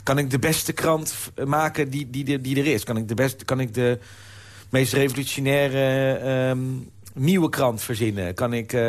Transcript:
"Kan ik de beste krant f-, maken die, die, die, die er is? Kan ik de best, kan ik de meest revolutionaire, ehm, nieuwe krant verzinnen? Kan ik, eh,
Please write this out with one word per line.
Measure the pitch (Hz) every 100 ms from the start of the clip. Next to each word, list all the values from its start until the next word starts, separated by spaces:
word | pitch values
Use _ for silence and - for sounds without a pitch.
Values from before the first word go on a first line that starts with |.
"Kan | - 139
ik | 139
de | 135
beste | 156 160 -
krant | 160 160 160 -
f-, | - - - 139
maken | 147 156 151 139
die, | 139 135
die, | 127
die, | 139 143
die | 127 139
er | 143
is? | 113
Kan | - 110
ik | 110
de |
best, | 113 135 -
kan | - 131
ik | 127
de | 110 123 123 - - - - - - -
meest | 131 135
revolutionaire, | 139 139 127 135 - 135 143 143 135 135 135 135
ehm, | 135 131 131 131 127 131 131 - - -
nieuwe | - 139 190 156
krant | - 131 110
verzinnen? | - 110 113 101 90
Kan | 85 123
ik, | 120 110
eh, | 123